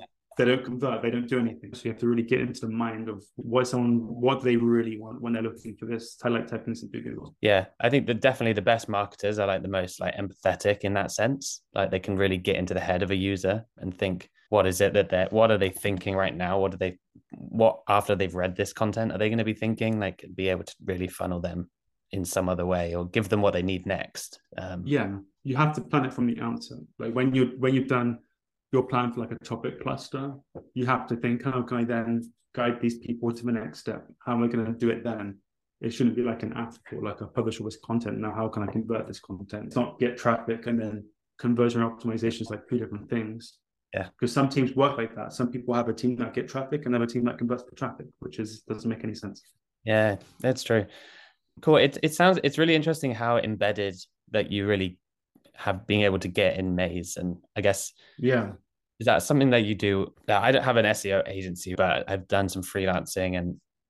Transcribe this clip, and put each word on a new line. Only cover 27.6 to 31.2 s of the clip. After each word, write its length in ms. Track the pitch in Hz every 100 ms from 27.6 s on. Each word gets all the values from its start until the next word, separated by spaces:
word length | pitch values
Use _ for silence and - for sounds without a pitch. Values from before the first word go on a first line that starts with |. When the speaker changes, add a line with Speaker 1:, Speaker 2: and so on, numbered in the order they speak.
| 131
Speaker 1:
you've 140 | 135 131
done 320 | 127 120 117 _ _ _ _ _
your 100 | 131
plan 300 | 127 127 120
for, 80 | 117
like, 100 | 113
a 80 | 113 -
topic 360 | 120 127 -
cluster, 520 | 135 135 - 135 139 135 _ - -
you 120 | 127 123
have 220 | 123 -
to 80 |
think, 260 | 120